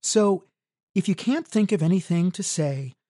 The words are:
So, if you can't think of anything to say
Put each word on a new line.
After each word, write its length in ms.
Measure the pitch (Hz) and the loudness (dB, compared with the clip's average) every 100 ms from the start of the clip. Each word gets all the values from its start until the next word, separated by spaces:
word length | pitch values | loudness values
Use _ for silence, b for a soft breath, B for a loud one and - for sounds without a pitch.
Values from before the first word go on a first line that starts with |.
So, 460 | - 220 208 185 _ _ _ _ _ | 0 2 2 0 _ _ _ _ _
if 140 | 196 196 | -2 0
you 60 | |
can't 320 | 185 - 294 320 | -2 0 -2 0
think 240 | 220 208 | 0 2
of 120 | 202 | 2
anything 480 | 156 185 - 170 180 | 2 0 0 0 0
to 100 | 175 | -2
say 520 | 190 - 151 135 135 - | -6 -2 -2 -4 -10 -14